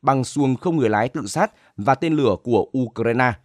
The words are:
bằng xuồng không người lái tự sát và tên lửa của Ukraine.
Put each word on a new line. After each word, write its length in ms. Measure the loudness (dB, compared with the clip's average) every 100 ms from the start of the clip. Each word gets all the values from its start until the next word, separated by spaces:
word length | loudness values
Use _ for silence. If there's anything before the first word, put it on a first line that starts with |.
bằng 220 | 0 0
xuồng 320 | -2 -2 0 0
không 200 | -2 0
người 120 | 2
lái 200 | 2 0
tự 180 | -4 -8
sát 240 | -2 -4 _ _ -6
và 180 | -2
tên 220 | 0 0 2
lửa 200 | 2 0
của 220 | 0 0 0 -4
Ukraine. 540 | -4 -2 -2 2 0 -2